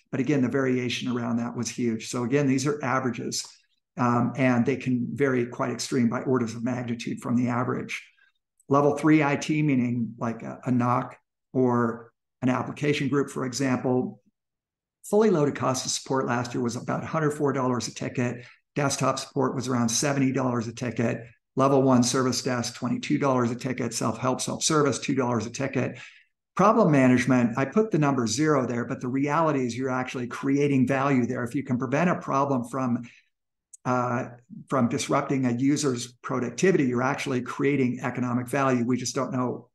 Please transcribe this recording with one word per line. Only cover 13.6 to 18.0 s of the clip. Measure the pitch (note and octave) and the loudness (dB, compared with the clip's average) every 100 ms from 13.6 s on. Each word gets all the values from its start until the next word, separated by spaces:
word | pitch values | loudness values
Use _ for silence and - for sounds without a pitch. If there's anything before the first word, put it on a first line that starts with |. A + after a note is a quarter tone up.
| C3+ B2 C3 B2+ G#2 - _ _ _ _ _ _ _ _ | 0 0 2 0 0 -8 _ _ _ _ _ _ _ _
fully | - G#3 G#3+ | -2 2 4
loaded | E3+ C#3+ - | 4 2 2
cost | C3 B2+ - | -2 -2 -4
of | |
support | - - C3 C#3 | -6 -2 -2 0
last | B2 B2 | -2 -2
year | C#3 | -4
was | A#2+ A#2+ | -4 -4
about | - C3 | -4 -6
a | - | -4
hundred | D#3+ D3+ | -2 -2
four | D3 C#3+ | 0 -2
dollars | C3+ B2+ A#2+ - | 0 0 -2 -4
a | |
ticket. | - | -8